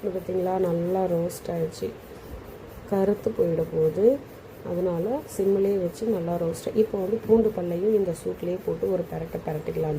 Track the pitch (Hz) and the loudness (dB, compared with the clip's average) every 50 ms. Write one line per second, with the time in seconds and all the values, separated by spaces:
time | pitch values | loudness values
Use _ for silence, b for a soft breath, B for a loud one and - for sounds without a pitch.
0 | - 202 180 190 175 - 185 185 180 180 185 190 190 180 170 170 170 175 185 190 | -2 -2 -4 -4 -4 -2 -2 0 0 0 2 2 2 2 2 0 0 0 2 2
1 | 190 185 175 170 170 175 175 - - - 170 170 165 160 - - 190 - - - | 2 2 2 2 0 0 -4 -6 -8 -6 -2 -2 -2 -4 -4 -6 -6 -6 -8 -8
2 | - - - - - - - - - - - - - - - - - - 208 196 | -16 -16 -18 -16 -14 -14 -14 -14 -14 -14 -16 -16 -16 -16 -16 -16 -6 -2 0 2
3 | 196 196 208 208 - - - - 185 170 165 160 160 160 - 160 156 156 156 175 | 4 4 2 2 0 -2 0 2 2 2 4 2 0 0 2 2 2 2 4 6
4 | 202 226 269 277 - - - - - - - - - - 175 175 185 185 175 170 | 6 6 6 4 -2 -12 -16 -18 -18 -18 -18 -12 -8 -4 -2 0 0 0 0 0
5 | 170 214 247 294 302 - - - 196 196 196 196 196 196 202 196 180 175 - - | -2 -2 -2 -4 -4 -8 -4 0 2 4 4 4 4 4 2 2 0 -2 -2 -2
6 | 226 220 220 185 170 165 170 170 170 165 165 - - - - 220 220 220 - 202 | -2 0 0 0 0 0 0 0 0 -2 -2 -2 -6 -2 2 2 2 2 2 -2
7 | 185 185 214 226 - - 214 226 220 214 214 - 175 175 170 170 185 214 220 208 | -2 0 -2 -2 4 6 6 6 6 4 2 0 -2 -2 -2 0 2 4 4 4
8 | 196 180 165 160 - 180 180 - - 175 180 185 - - 170 165 - 196 190 180 | 4 2 -2 -4 -4 -6 -6 -4 -4 -4 -4 -2 -2 -4 -2 0 0 0 0 0
9 | 170 - - 160 165 165 - 165 165 - 156 151 160 - 165 165 160 156 151 | -2 -2 -4 -6 -6 -6 -8 -6 -6 -4 -4 -4 -4 -4 -4 -2 -2 0 -2